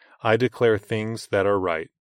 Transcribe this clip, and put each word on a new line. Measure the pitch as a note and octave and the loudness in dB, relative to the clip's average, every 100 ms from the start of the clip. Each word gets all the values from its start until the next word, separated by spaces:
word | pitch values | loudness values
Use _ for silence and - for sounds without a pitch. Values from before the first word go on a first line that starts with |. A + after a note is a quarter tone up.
| _ _ | _ _
I | A2+ A2 | 0 2
declare | B2 - A#2 G#2+ | 2 0 2 2
things | - A2 A2 A2+ - | -2 -6 -6 -8 -4
that | G2+ G2 | 0 2
are | G2+ | 0
right." | F2+ D#2+ D#2+ _ | -2 -4 -8 _